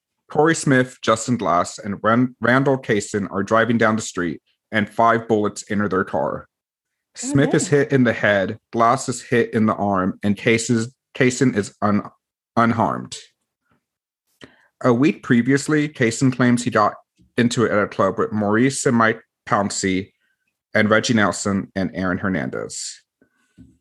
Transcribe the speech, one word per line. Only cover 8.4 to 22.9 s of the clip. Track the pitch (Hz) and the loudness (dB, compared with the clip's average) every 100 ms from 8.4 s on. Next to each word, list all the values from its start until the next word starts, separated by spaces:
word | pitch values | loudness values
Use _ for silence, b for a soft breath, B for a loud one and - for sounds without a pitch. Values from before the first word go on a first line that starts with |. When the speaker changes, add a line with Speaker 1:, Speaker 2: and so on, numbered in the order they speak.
| 95 107 _ | -2 -8 _
Speaker 1:
Glass | 117 117 131 - | 0 2 2 -2
is | 117 | -8
hit | - 120 - 113 | -2 0 0 0
in | 110 | 0
the | |
arm, | - 101 98 92 - | 0 -2 0 -2 -2
and | 104 98 | -2 0
Kaysen, | 120 113 - 117 113 _ _ - | 2 0 2 -2 -2 _ _ 0
Kaysen | 127 123 127 104 | 0 2 0 0
is | 101 - | -6 -4
un-, | 104 101 - _ _ _ _ - | -2 -2 -4 _ _ _ _ 0
unharmed. | 117 113 92 62 64 - - _ _ _ _ _ _ _ _ _ _ _ B B B - | 2 2 -2 -2 -10 -16 -20 _ _ _ _ _ _ _ _ _ _ _ B B B -2
A | 127 | 0
week | 120 151 - | 4 2 0
previously, | - 120 120 139 - 151 147 | 2 2 4 0 0 -2 -2
Kaysen | - 117 - 131 127 | -2 -2 2 0 2
claims | 123 120 | 2 2
he | 120 | 0
got | 110 104 - _ _ _ - | 0 0 -2 _ _ _ -2
into | 117 - 110 | 0 0 0
it | |
at | 98 | 0
a | 98 | -2
club | - 98 98 | 0 -2 0
with | - | -4
Maurice | 107 101 107 131 135 147 | -2 0 2 0 0 0
and | 120 | 2
Mike | 110 113 _ _ - | 2 -2 _ _ -4
Pouncey | 110 101 - 98 92 101 _ _ _ _ _ _ 107 | -2 -2 -2 -2 -2 -6 _ _ _ _ _ _ 0
and | 107 | 2
Reggie | 110 - 113 | 2 2 2
Nelson | 101 - 104 98 - 95 | 0 0 -2 -4 -4 -6
and | 92 - | -6 -4
Aaron | 92 90 | -4 -2
Hernandez. | 101 87 64 55 55 - - | -2 -4 -4 -8 -10 -12 -14